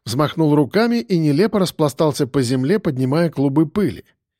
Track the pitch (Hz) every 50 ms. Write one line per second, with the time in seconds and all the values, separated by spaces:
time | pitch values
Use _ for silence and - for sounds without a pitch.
0 | - - 120 143 151 - - 165 160 147 147 147 143 - - 202 233 233 240 233
1 | 240 - 185 165 156 151 139 151 214 - - 196 185 - - - 151 139 - -
2 | 165 151 135 - 139 120 - 139 123 113 135 127 127 147 208 214 - 175 131 127
3 | 131 127 143 165 175 156 - 165 143 139 135 156 165 - - 214 190 120 80 -
4 | - _ _ _ _ _ _